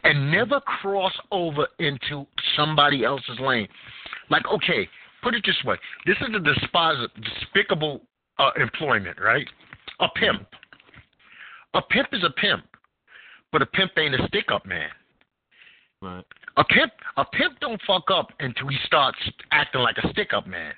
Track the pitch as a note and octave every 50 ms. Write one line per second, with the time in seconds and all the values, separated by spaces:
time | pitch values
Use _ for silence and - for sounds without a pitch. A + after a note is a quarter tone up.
0 | - D#3+ D3+ D3 C3+ C#3+ D#3+ F#3+ A#3+ G#3+ C#4 C#4 - - - - - G3 G3 G3
1 | F#3 F#3+ - - - _ - F#3+ F3 E3 D3 D3 D3 - _ _ E3+ D3+ C#3+ C3
2 | - - D3+ C#3+ C#3 _ _ - - - - - D3 D3+ D#3 D3 C#3+ C#3+ C#3+ C3+
3 | A2 A#2 C#3 C3+ - - B2 A2+ B2+ C3+ B2+ A#2 G#2 - - - - - - -
4 | - - - - - _ D3+ - - - C#4+ F#3 - - E3+ A#2+ F#2 - - -
5 | - - _ _ - A#3+ A3+ A#3 G3 - F3 - - B2 F#2+ - - - - -
6 | - - G#3 - - B3+ A3 G#3 E3+ D3 C#3 - - - - F3 E3 E3 D#3 C3+
7 | A#2+ - _ - A2 G#2+ - - - - - F#3+ G#3 - G#3 D#3+ D#3 D3+ C#3+ -
8 | _ _ _ _ _ _ _ - C#3+ C3+ - - C3+ A#2 - - D#3+ C#3+ B2 G#2+
9 | G2 F2 - - F#2 G#2+ A#2 C#3+ B2+ - - _ - _ - - _ - - _
10 | - E3 - - A3+ G3+ B2 G2 G2+ _ - - - _ - _ _ - _ -
11 | - _ _ _ _ _ - - - - - - - _ - - - - - A3+
12 | C#4+ - - A3 F3 E3 C3+ - - G3+ D#3 G2+ - _ - _ _ _ _ _
13 | _ _ - - - - - - _ _ - D#3 C3+ - - - F#3+ F3+ - -
14 | D#3 D3 C3+ B2+ B2 - - G3+ A3 - A#2 G2+ - F#2+ F#2 E2+ D2+ D#2+ - -
15 | _ _ _ _ _ _ _ _ _ _ _ _ - - _ _ _ _ _ _
16 | - F#2+ F2+ F2+ - _ - _ - - _ - D3+ - - A#3 D#4 C4 - _
17 | - - - - C#3 - - - D4 F#4 - _ - C#4 A#3 G3 - - G3 F#3
18 | - - F#3+ E3+ C#3+ - - _ C#3+ C3 A#2 - C3 C#3 C#3 B2+ - - - D#3
19 | C#3 B2+ A#2 - - - - - - _ - D3 C#3+ - - C3+ B2 A#2 - -
20 | A2 - - - G#3 - - G2+ - F2+ F2+ E2+ D#2+ D2+ -